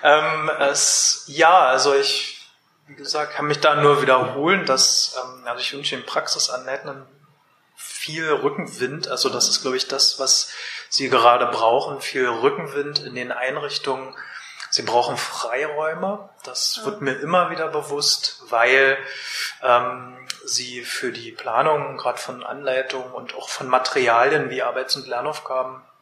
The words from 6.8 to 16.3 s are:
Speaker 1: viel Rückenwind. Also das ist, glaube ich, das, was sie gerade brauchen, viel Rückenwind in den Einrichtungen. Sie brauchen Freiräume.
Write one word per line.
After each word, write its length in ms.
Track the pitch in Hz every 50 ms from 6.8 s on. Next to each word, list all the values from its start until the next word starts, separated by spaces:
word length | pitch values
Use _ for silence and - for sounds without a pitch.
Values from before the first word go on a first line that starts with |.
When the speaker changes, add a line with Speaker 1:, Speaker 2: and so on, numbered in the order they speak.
| 151 147 135 135 135 _ _ _ _ _ _ _ _ _ _ _ _ _ _
Speaker 1:
viel 560 | - - - - - - 156 156 160 165 156
Rückenwind. 760 | 147 127 127 143 143 - 165 - - - 127 131 143 165 - -
Also 220 | 123 131 135 135
das 180 | 127 120 117 -
ist, 140 | - -
glaube 140 | - 131 127
ich, 120 | 131 - -
das, 320 | 139 139 - - - -
was 320 | 135 127 - - - - - - - - - - - -
sie 200 | - - 135 127
gerade 380 | 127 120 117 120 120 123 123
brauchen, 540 | - - - 117 113 117 120 120 151 143 131
viel 280 | - - - 135 127 123
Rückenwind 720 | 117 113 120 147 143 - 165 147 139 143 143 147 143 -
in 160 | - 123 123
den 160 | 123 123 123
Einrichtungen. 840 | 120 120 127 131 143 151 147 139 - - - 143 131 131 131 131 - - - - - - - - - - - -
Sie 120 | - 131
brauchen 340 | 120 117 117 120 120 123 131
Freiräume. 1120 | - - - - - - 113 120 131 151 156 147 147 156 156 165 175 185 190 208 208 202 -